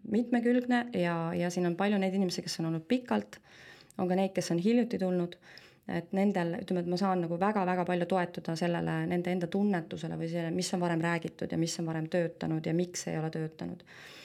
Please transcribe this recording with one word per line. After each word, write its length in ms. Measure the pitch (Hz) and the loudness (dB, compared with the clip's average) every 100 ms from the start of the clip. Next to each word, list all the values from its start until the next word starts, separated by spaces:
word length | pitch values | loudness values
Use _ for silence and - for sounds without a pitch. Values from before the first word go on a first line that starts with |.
mitmekülgne 800 | 214 214 240 240 233 247 247 247 240 | 0 0 2 2 4 2 2 0 0
ja, 260 | 185 175 170 165 | 0 0 0 0
ja 180 | 175 175 | 0 0
siin 160 | 180 175 | 2 0
on 100 | 170 | 2
palju 220 | 202 208 | 2 2
neid 160 | 190 | 2
inimesi, 280 | 190 185 175 | 2 0 -2
kes 180 | - - | -6 -4
on 60 | 165 | -2
olnud 220 | 165 - | -2 0
pikalt, 500 | 254 247 214 - - - - - - - | -2 2 -2 -2 -16 -20 -20 -20 -20 -14
on 180 | - 180 | -4 0
ka 80 | 185 | 2
neid, 160 | 190 | 2
kes 160 | 190 170 | 0 0
on 80 | 170 | 2
hiljuti 400 | 202 240 233 185 | 4 4 2 0
tulnud, 400 | 185 180 175 - - - - - - | 0 0 -2 -6 -20 -20 -20 -16 -6
et 260 | 175 170 | -6 -2
nendel, 460 | 190 202 190 170 170 | 2 2 2 0 -2
ütleme, 240 | 190 180 | -2 -2
et 80 | 175 | 0
ma 80 | 175 | 0
saan 240 | 190 185 | 2 2
nagu 160 | 165 170 | 0 0
väga-väga 480 | 196 214 180 180 175 | 2 2 2 2 2
palju 220 | 180 175 | 0 2
toetuda 480 | 190 175 175 170 160 | 2 0 -4 -6 -2
sellele, 480 | 175 170 165 160 | 0 0 0 0
nende 260 | 165 175 180 | 0 0 0
enda 160 | 180 170 | -2 0
tunnetusele 720 | 196 208 180 160 165 160 160 | 0 2 0 -2 -8 -6 -4
või 100 | 165 | -4
sellele, 220 | 170 165 | -2 -2
mis 220 | 180 175 | -2 -2
on 100 | 180 | 0
varem 180 | 175 165 | 2 2
räägitud 520 | 170 170 165 - - | 2 0 -4 -8 -4
ja 80 | 165 | -2
mis 180 | 165 - | -2 -2
on 80 | 165 | -4
varem 220 | 160 160 | -4 0
töötanud 580 | 180 165 - 165 160 165 | 0 0 -2 -2 -2 0
ja 80 | |
miks 320 | 170 175 - 170 | 0 0 -4 -4
ei 100 | 160 | -4
ole 120 | 160 | -2
töötanud. 540 | 160 156 - 175 180 - - - - | -4 -6 -6 -10 -10 -16 -20 -20 -20